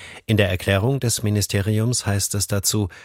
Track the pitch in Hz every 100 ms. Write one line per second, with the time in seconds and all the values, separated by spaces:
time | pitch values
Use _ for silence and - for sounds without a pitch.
0 | - - - 104 95 92 - 98 120 139
1 | 117 - 104 104 - 101 98 107 117 120
2 | 107 101 - 101 - 101 - 110 98 -